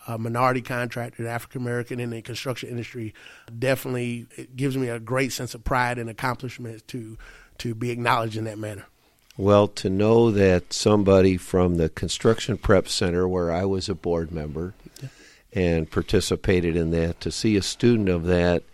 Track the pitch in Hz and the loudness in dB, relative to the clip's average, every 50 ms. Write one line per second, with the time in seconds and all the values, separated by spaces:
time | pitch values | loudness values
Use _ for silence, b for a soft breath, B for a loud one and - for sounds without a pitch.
0 | - - 117 110 113 117 117 120 127 127 127 131 120 - 131 120 123 120 - 123 | -10 -8 -8 -6 -4 -4 -2 0 2 2 2 0 -4 -6 -6 -4 -6 -6 -6 -8
1 | 117 120 - - 117 117 117 117 - - - 131 123 120 120 120 117 - 131 120 | -10 -10 -10 -10 -8 -8 -8 -8 -10 -10 -10 -8 -6 -4 -4 -4 -6 -6 -6 -6
2 | 123 120 117 113 107 - 113 - - 139 120 - - 113 123 120 110 - - 123 | -6 -6 -8 -10 -10 -12 -12 -8 -8 -8 -8 -8 -10 -10 -8 -10 -10 -10 -10 -10
3 | 110 107 - B B B B B B B 117 113 127 131 131 127 - 135 127 123 | -10 -10 -12 B B B B B B B -10 -4 -2 0 0 0 -2 -4 -4 -4
4 | 123 120 120 120 117 - - - 131 123 131 127 139 139 131 135 131 120 117 117 | -4 -4 -6 -8 -10 -14 -16 -18 -18 -12 -6 -4 -2 -2 0 -2 -2 -2 -4 -6
5 | 113 110 131 131 135 123 - - 127 113 - 117 - - 139 123 123 123 123 120 | -6 -2 -2 0 0 -2 -2 -6 -8 -8 -10 -8 -4 -2 0 0 0 0 -2 -4
6 | 117 113 107 - 139 127 120 - 131 123 - - 123 113 113 107 - - - 123 | -6 -8 -8 -6 -4 -4 -4 -4 -8 -12 -12 -12 -12 -14 -14 -16 -16 -14 -12 -12
7 | 110 110 113 - B B B B B B B B - 120 113 110 123 120 120 120 | -12 -12 -16 -18 B B B B B B B B -6 -6 -6 -4 -4 -4 -4 0
8 | 117 117 127 120 113 113 107 110 110 110 104 104 107 107 104 101 - - _ _ | 2 2 2 2 2 -2 -4 -6 -6 -8 -8 -8 -10 -10 -10 -12 -16 -20 _ _
9 | _ _ _ _ _ _ _ - 95 101 101 104 104 101 - - - 98 95 98 | _ _ _ _ _ _ _ 0 4 6 6 6 6 4 0 -2 -4 -2 0 2
10 | 104 110 113 117 117 117 101 101 98 95 90 90 - - - - - 107 107 104 | 4 4 6 6 6 4 4 4 6 6 6 4 2 -2 -4 0 2 4 4 6
11 | 95 95 98 95 95 98 95 90 - - - 92 90 90 87 85 80 78 - - | 6 6 8 8 8 6 4 0 -2 0 2 2 4 4 4 2 0 0 -2 -4
12 | - 85 - - - 117 113 - - - 104 - - - 104 92 - - - - | -6 -6 -4 0 2 2 2 2 0 -4 -4 -2 2 4 4 4 4 2 -2 -2
13 | 104 87 85 90 92 92 92 90 87 85 82 87 98 98 98 92 90 - 92 80 | 0 0 2 2 0 0 0 0 0 0 0 0 0 0 -2 -2 -4 -4 -6 -4
14 | - 87 85 82 82 76 85 80 76 76 69 78 87 92 104 - - - B B | -2 -2 0 0 -2 -4 -6 -8 -8 -6 -6 -6 -6 -8 -10 -14 -20 -20 B B
15 | 135 135 B B B B B B B B - 95 90 87 85 82 78 - - 98 | -18 -18 B B B B B B B B -4 0 0 2 2 0 0 -2 -2 -4
16 | 85 - - 95 - - 90 - - 107 95 90 85 85 82 87 82 80 85 82 | 0 2 2 2 2 2 -2 -2 0 2 2 2 2 2 0 0 0 0 0 0
17 | 82 85 85 - - 82 - - - 113 104 98 90 - - - - 120 120 110 | 0 -2 -4 -6 -8 -8 -6 -2 0 2 2 2 0 -2 -2 0 2 4 4 4
18 | 101 92 90 85 80 90 90 87 87 90 87 80 - - | 2 0 0 0 0 2 2 4 4 4 2 0 -2 -6